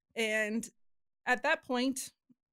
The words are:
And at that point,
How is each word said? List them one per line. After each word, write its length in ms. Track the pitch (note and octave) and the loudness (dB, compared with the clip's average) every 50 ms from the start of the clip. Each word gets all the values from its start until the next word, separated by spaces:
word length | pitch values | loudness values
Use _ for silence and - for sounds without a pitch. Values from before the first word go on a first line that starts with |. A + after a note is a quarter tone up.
| _ _ - | _ _ -4
And 520 | A3+ A3+ G#3+ G#3+ A3 G#3+ G#3 A3 A#3 G#3+ - - _ _ _ _ _ _ _ _ _ - | -2 -2 0 0 0 0 0 -2 -2 -4 -6 -12 _ _ _ _ _ _ _ _ _ -2
at 160 | A#3+ B3 B3 - | 0 0 2 2
that 220 | D4 D#4+ - - | 0 0 0 0
point, 460 | - B3 A#3+ B3+ C4+ B3 - - - - _ _ _ - _ _ _ | -2 0 0 0 0 0 -2 -6 -10 -14 _ _ _ -20 _ _ _